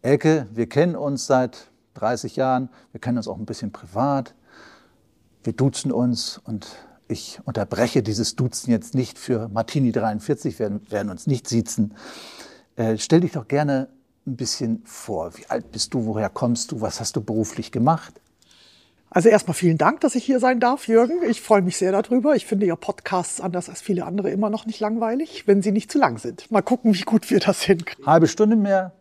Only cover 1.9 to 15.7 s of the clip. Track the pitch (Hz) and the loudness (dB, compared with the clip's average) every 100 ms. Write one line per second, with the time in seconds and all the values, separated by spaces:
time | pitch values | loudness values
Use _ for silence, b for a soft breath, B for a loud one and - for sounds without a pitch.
1.9 | - 107 123 120 - 131 127 127 b b | -6 -4 -4 -6 -2 0 0 -2 b b
2.9 | 110 127 120 107 87 107 - 107 - - | -10 -4 -4 -4 -10 -10 -8 -10 -10 -12
3.9 | 98 135 139 123 _ b b b b b | -2 0 0 -4 _ b b b b b
4.9 | b _ _ _ _ - - 135 - 139 | b _ _ _ _ -8 0 0 0 -4
5.9 | 120 123 117 - - - 110 - B B | 0 0 -2 -6 -12 -10 -10 -10 B B
6.9 | B _ - - - - - 98 - - | B _ -10 -10 -14 -8 -6 -4 0 0
7.9 | - 107 107 113 - 127 - - 113 - | 0 0 -2 -4 -2 -4 -4 0 0 0
8.9 | 131 123 - - 120 110 101 110 151 127 | -4 -4 -8 -4 -4 -2 -4 -2 0 0
9.9 | 120 110 107 - 151 - - 107 101 - | 2 -2 -4 -4 -4 -4 -4 -4 -6 -6
10.9 | 104 101 92 - 127 - 117 107 - 104 | -6 -4 -6 -2 -2 0 -2 -2 -2 -4
11.9 | B B B B B B B B - 113 | B B B B B B B B -4 -2
12.9 | 110 - 160 175 151 110 139 147 135 135 | -2 2 2 2 -4 -4 -2 0 -2 -4
13.9 | _ _ _ - 123 120 - 117 113 - | _ _ _ -10 -6 -6 -4 -2 -4 -6
14.9 | - - 95 85 - - 233 - | -18 -8 -6 -6 -12 -8 -8 -6